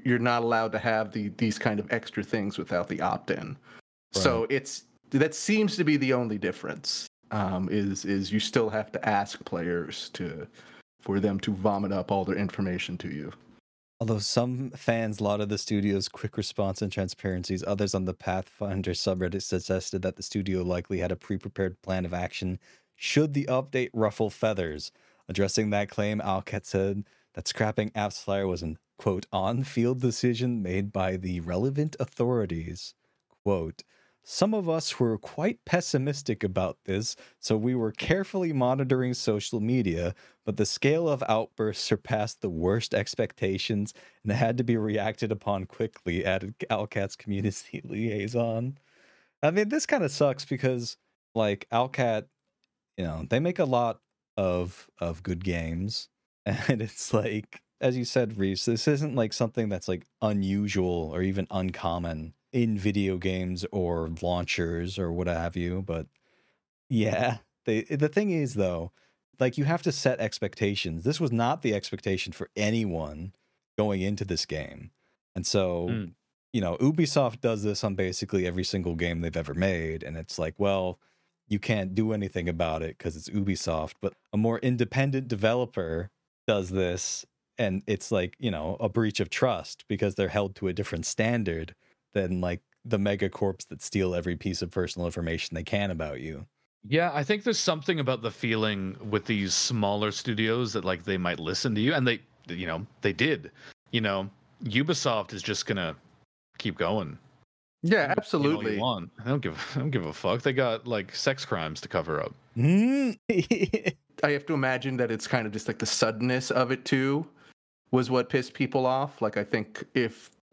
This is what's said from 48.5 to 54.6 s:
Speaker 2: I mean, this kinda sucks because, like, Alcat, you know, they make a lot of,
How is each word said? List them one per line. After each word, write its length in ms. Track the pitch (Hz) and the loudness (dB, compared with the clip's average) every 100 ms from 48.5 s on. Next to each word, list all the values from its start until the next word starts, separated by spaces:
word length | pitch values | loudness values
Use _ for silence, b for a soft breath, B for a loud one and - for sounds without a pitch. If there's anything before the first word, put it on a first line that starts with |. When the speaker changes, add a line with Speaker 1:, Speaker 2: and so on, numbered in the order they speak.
| 113 131 139 b b b b b b | -2 -4 -8 b b b b b b
Speaker 2:
I 120 | 151 | 2
mean, 160 | 190 214 | 4 2
this 180 | 302 - | 0 2
kinda 220 | 277 147 | 2 2
sucks 360 | - 143 139 | 4 4 4
because, 520 | - 131 131 123 117 - _ _ _ | -4 0 2 0 -4 -12 _ _ _
like, 340 | 113 104 101 - | 2 2 2 0
Alcat, 540 | 117 131 139 120 107 - _ _ _ _ _ _ - | 2 2 2 2 2 -4 _ _ _ _ _ _ -6
you 80 | |
know, 200 | 85 80 - | -4 -4 0
they 80 | 120 | 2
make 220 | 175 175 | 2 2
a 40 | |
lot 360 | 139 123 117 - _ _ _ - | 2 4 2 -2 _ _ _ 0
of, 500 | 95 90 | 2 2